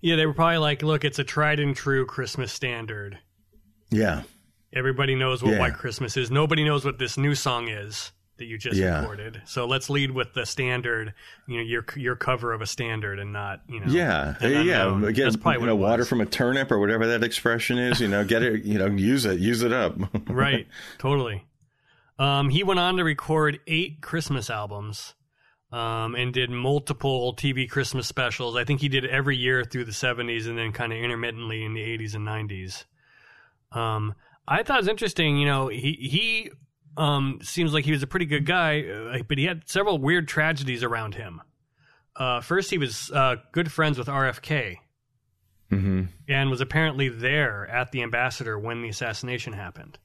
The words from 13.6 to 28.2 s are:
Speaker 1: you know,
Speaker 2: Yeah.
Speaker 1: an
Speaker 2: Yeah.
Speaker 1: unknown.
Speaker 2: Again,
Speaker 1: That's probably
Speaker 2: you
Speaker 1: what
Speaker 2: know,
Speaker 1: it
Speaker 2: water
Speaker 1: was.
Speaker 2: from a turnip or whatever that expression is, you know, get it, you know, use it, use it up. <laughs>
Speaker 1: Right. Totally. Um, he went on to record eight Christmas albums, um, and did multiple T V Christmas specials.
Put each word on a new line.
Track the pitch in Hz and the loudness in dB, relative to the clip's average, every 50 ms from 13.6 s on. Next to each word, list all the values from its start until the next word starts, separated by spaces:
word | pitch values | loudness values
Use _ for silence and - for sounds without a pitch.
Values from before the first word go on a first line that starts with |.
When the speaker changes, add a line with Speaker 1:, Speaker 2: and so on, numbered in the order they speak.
| - - | -12 -14
Speaker 1:
you | 123 113 | -12 -6
know, | 104 | -2
Speaker 2:
Yeah. | 123 139 175 175 139 92 76 69 73 73 - | 2 2 2 4 2 2 2 0 -2 -4 0
Speaker 1:
an | 123 117 | 2 2
Speaker 2:
Yeah. | 143 147 156 175 175 117 95 95 | 4 4 4 4 4 4 4 4
Speaker 1:
unknown. | 98 98 104 | 4 4 2
Speaker 2:
Again, | 104 110 120 135 | 2 4 4 4
Speaker 1:
That's | 127 113 | 4 2
probably | 110 - 170 147 | 2 2 2 2
Speaker 2:
you | 123 | 4
Speaker 1:
what | 117 | 2
Speaker 2:
know, | 120 113 | 2 4
Speaker 1:
it | 104 95 | 4 4
Speaker 2:
water | 101 117 117 | 4 4 4
Speaker 1:
was. | 120 - | 4 2
Speaker 2:
from | 135 120 | 2 2
a | 107 | 2
turnip | - - - 131 120 131 139 135 131 | 0 0 0 2 2 2 2 2 4
or | 123 104 | 4 4
whatever | 101 101 113 113 113 | 4 4 4 4 4
that | 113 120 113 117 | 2 4 2 2
expression | 113 - - - 120 117 117 113 - 123 | 0 0 0 2 2 2 2 2 0 2
is, | 123 123 123 120 - | 2 2 2 2 2
you | 120 | 2
know, | 101 98 101 104 | 2 2 2 2
get | 95 117 113 | 4 4 4
it, | 120 123 107 107 104 | 4 2 0 0 0
you | 104 104 104 | 0 0 2
know, | 92 | 2
use | 101 101 98 95 110 131 139 120 | 2 2 2 4 4 4 4 2
it, | 104 95 87 | 2 2 2
use | 92 110 123 113 | 2 2 2 2
it | 120 117 | 2 2
up. | 117 127 107 82 71 80 95 92 - | 2 2 2 0 0 -2 -4 -2 -4
<laughs> | 107 - | -6 -4
Speaker 1:
Right. | - 127 127 135 139 135 120 - - - - - - - | -2 0 2 2 2 2 0 -2 -6 -16 -18 -18 -18 -16
Totally. | - - 131 143 143 127 117 104 92 - _ _ _ _ _ _ _ _ _ _ _ _ _ _ | -6 -2 0 0 0 0 -2 -6 -8 -10 _ _ _ _ _ _ _ _ _ _ _ _ _ _
Um, | - 135 139 139 139 139 139 | 0 0 2 2 2 2 4
he | 131 170 202 | 2 2 2
went | 190 190 180 | 4 2 4
on | 175 180 185 | 4 2 2
to | 185 175 | 2 2
record | 160 147 139 - - 156 156 151 151 143 147 _ | 2 0 -2 -2 0 2 2 2 2 0 -2 _
eight | - 160 160 180 - 151 - | -2 -2 -2 -2 -2 -6 -14
Christmas | - - - 165 156 - 143 131 107 - | -12 -6 -6 -4 -2 -2 -4 -4 -4 -4
albums, | 120 107 104 101 104 101 101 107 104 - - - - _ _ _ _ _ _ _ _ _ _ _ | -6 -6 -6 -6 -8 -8 -8 -8 -10 -10 -12 -16 -18 _ _ _ _ _ _ _ _ _ _ _
um, | - 120 117 113 113 113 113 113 120 | -6 -4 -2 -2 -2 -2 -2 -2 -2
and | 120 123 123 123 | 0 -2 0 2
did | 131 127 120 | 0 0 0
multiple | 123 123 123 135 143 147 139 - 156 - - 139 131 127 123 123 113 | -2 -2 0 2 2 2 0 -2 -6 -2 0 0 2 2 0 0 -2
T | - - 143 | 0 -2 0
V | 131 131 131 | 0 0 -2
Christmas | 117 - 143 131 - - 131 117 | -2 0 -2 -2 0 -2 -4 -4
specials. | - - - | -4 -2 -2